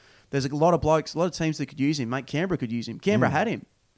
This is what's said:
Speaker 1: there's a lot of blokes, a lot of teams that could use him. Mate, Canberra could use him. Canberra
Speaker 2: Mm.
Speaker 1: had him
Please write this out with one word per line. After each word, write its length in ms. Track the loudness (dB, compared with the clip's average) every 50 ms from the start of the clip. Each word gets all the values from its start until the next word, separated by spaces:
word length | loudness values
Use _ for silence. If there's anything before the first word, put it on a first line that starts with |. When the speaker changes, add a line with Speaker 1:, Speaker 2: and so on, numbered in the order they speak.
| _ _ _ _ _ _
Speaker 1:
there's 140 | -4 -2 -2
a 80 | -2 0
lot 180 | 2 4 4 4
of 80 | 4
blokes, 320 | 4 2 2 2 0 -2 -2
a 60 | -2
lot 60 | -2
of 80 | -2 -2
teams 260 | -2 -2 -2 -2 -2
that 80 | -6
could 120 | -6 -4 -2
use 200 | 0 0 0 0
him. 100 | -2 -4
Mate, 160 | -4 -6 -6
Canberra 300 | -4 -4 -2 -2 -2 -2
could 140 | -4 -4 -4
use 160 | -4 -6 -6
him. 120 | -8 -10 -4
Canberra 300 | 0 2 2 4 4 4
Speaker 2:
Mm. 40 | 2
Speaker 1:
had 120 | 2 0
him 180 | 0 -2 -6 -8 -12 _ _ _ _ _